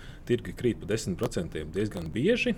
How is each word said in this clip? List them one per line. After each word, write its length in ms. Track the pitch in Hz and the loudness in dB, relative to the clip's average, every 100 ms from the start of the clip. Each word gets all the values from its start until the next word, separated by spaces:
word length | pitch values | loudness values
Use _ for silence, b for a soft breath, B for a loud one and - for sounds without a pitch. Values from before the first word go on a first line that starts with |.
| B B - | B B 0
Tirgi 280 | 120 92 | 0 0
krīt 260 | - 120 - | 0 2 2
pa 80 | 87 | 0
desmit 300 | 110 - 85 | 0 0 0
procentiem 540 | 120 98 80 78 78 | 0 0 -2 -4 -4
diezgan 400 | 87 107 95 82 | -2 0 -2 -4
bieži, 440 | 104 170 240 247 | 2 4 4 2